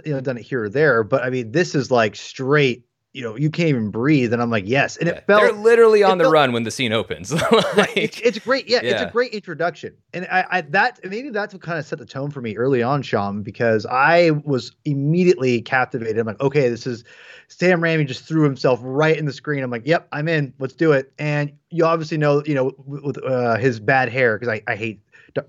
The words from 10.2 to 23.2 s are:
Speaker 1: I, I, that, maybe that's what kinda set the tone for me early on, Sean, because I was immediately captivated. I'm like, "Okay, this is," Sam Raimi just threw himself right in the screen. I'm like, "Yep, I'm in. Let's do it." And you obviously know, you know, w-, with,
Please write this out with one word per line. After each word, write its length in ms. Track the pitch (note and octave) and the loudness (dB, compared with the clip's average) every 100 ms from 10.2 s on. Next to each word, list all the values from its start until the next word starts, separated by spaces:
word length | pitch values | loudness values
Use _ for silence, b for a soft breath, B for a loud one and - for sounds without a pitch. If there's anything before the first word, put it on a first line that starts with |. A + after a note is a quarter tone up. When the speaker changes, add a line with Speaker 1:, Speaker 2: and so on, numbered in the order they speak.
| F3 | -4
Speaker 1:
I, 120 | F#3 D#3+ | -2 -2
I, 100 | F3+ | -4
that, 360 | D3+ F#3 B3 A#3+ | -2 0 0 -2
maybe 260 | F#3 G#3 C#4+ | -10 -10 -8
that's 240 | G#3 G#3 | -6 -8
what 80 | F#3+ | -10
kinda 180 | D#3 E3 | -10 -8
set 160 | - - | -8 -12
the 60 | G#2+ | -12
tone 260 | C3+ C#3+ | -10 -10
for 80 | C#3+ | -8
me 160 | A#2 G#2 | -8 -2
early 260 | B2+ C3 | 0 2
on, 200 | A#2 C#3+ | 2 0
Sean, 400 | - A2+ G2+ G2+ | 0 -2 -2 -4
because 440 | G2+ - A#2 A2 F#2+ | -8 -2 2 2 0
I 440 | B2+ C#3+ E3+ F3 D3+ | 2 4 6 4 2
was 280 | D3 C3 A#2+ - | 0 -4 -4 -10
immediately 800 | D3+ C#3 C#3+ E3+ F3 D#3 C3 A#2+ | -6 -2 0 2 4 4 2 -2
captivated. 560 | - C3 B2 B2+ A2+ G#2+ | 0 -2 -2 -4 -4 -2
I'm 80 | A2+ | -4
like, 140 | G2+ | -2
"Okay, 280 | C#3 C#3+ B2+ | -2 0 0
this 200 | A#2 C3 | -2 -6
is," 160 | A#2 B B B B _ | -10 B B B B _
Sam 340 | - F3 F3+ | -2 2 2
Raimi 240 | E3 D#3+ | 2 0
just 200 | C#3+ B2 - | 0 -4 -4
threw 160 | D#3+ | 2
himself 380 | D3+ C3 D3 B2 | 2 2 2 0
right 340 | B2 C3+ D#3 D#3 | 0 0 2 2
in 100 | D3+ | -2
the 60 | |
screen. 300 | C3+ - C#3+ | -6 -6 -4
I'm 80 | C3 | -4
like, 160 | A#2+ A2+ | -6 0
"Yep, 220 | E3 - | 0 -2
I'm 160 | C#3+ D3+ | -6 -2
in. 260 | D#3+ C#3+ C#3+ | 0 -2 -6
Let's 160 | C3 | -10
do 160 | - E3 | 0 2
it." 220 | C#3 - - | 2 0 -6
And 360 | D3+ D3 D3 - _ | -4 -2 -4 -8 _
you 140 | E3 | 0
obviously 340 | E3 E3 D#3 D#3+ | 0 0 -2 0
know, 240 | D3 C#3+ | 2 2
you 100 | C#3+ C#3 | 0 0
know, 140 | C3 | -2
w-, 360 | C3 C3+ C#3+ C#3+ | -4 -12 -10 -8
with, 120 | - | -6